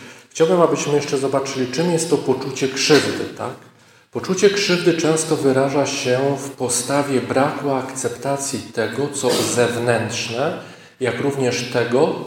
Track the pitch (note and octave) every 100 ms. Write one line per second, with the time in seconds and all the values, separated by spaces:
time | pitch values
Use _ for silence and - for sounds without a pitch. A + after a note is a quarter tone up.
0 | - - - - E3 F3+ D#3+ D3 C#3+ C#3+
1 | D3 C#3 C3 C3+ C3+ C3+ B2+ C#3 F3 E3
2 | - C#3+ - B2+ C3 - C3+ - - D3
3 | - - F#2+ - A2+ B2+ - _ - _
4 | _ B2 - F#3 G#3 G3+ - F3 E3+ D#3+
5 | D3+ D#3+ - D3 C3+ C3 C#3 C#3+ C3+ -
6 | B2+ B2+ C#3 C#3 - - B2 - - C#3
7 | C#3 B2+ G#2+ C3 C#3+ - C#3+ C3 B2 -
8 | A#2+ A#2+ C#3 C#3 - A#2 F#2+ - A2 B2
9 | C#3+ - B2+ B2 G#2+ A#2 A#2 A#2 A#2+ A2+
10 | G#2 - - A#2 D3+ F3+ - - - -
11 | B2 A#2+ C#3 C3+ B2+ A2+ B2 B2+ A2+ B2
12 | E3+ -